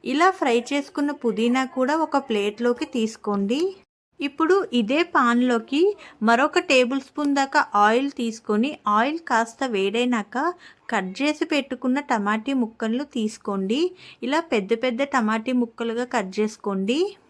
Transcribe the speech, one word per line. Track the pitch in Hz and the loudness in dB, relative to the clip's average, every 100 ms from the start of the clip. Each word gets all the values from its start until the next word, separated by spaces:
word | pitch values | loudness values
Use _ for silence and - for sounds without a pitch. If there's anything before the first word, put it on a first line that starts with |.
| - | -2
ఇలా | 277 359 370 | 2 2 2
ఫ్రై | 285 233 240 | 0 0 0
చేసుకున్న | 285 277 - 285 277 | -4 -4 -4 -4 -2
పుదీనా | 240 202 233 254 262 254 | -4 0 0 0 -2 -2
కూడా | 254 311 311 | 0 0 0
ఒక | 294 277 | -2 0
ప్లేట్లోకి | 214 202 208 240 240 311 240 | -2 -2 0 -2 0 -2 -2
తీసుకోండి. | 220 - - 202 196 269 381 370 _ _ _ _ 285 | -2 -4 -4 -2 0 0 -2 -4 _ _ _ _ -8
ఇప్పుడు | 285 320 370 233 240 | -2 2 2 2 0
ఇదే | 208 285 339 320 | 2 0 2 2
పాన్లోకి | 247 240 247 233 226 277 381 403 - - 214 | 2 2 2 0 0 2 2 0 -14 -2 2
మరొక | 233 302 349 349 | 4 4 0 4
టేబుల్ | 269 247 269 - | 4 4 0 -6
స్పూన్ | - 294 277 | -4 0 0
దాకా | 269 294 - 208 208 | 2 0 2 4 4
ఆయిల్ | 233 277 - | 4 0 -4
తీసుకొని | 233 220 - 208 262 302 214 208 | -6 -6 -2 0 0 -2 0 2
ఆయిల్ | 254 320 - | 2 -2 0
కాస్త | 233 226 - 262 208 | 0 0 -4 -2 0
వేడైనాక | 196 226 247 240 202 247 320 349 - - - | 0 0 0 0 -2 -2 -4 -4 -18 -20 -4
కట్ | 220 185 190 | -4 -4 -2
చేసి | 285 302 330 294 | -2 0 0 -2
పెట్టుకున్న | 277 254 254 262 285 | -2 -6 -2 -2 0
టమాటీ | 226 202 220 220 269 | -2 0 -2 -2 -2
ముక్కలను | 220 - 220 240 285 240 | -2 -4 -4 -4 -4 -4
తీసుకోండి. | 214 - - 196 190 254 359 - - - 240 | -4 -4 -6 -4 -2 0 -2 -4 -20 -10 -2
ఇలా | 302 339 | -2 0
పెద్ద | 226 190 226 254 | -4 0 -2 -2
పెద్ద | 233 277 277 | -2 -2 0
టమాటీ | 214 220 220 254 | 0 -2 -2 -2
ముక్కలుగా | 233 - 233 226 247 247 | -2 -4 -6 -4 -4 -4
కట్ | 190 190 | -4 -2
చేసుకోండి. | 214 - 208 196 196 269 392 - | -4 -2 -4 -2 -2 0 -2 -4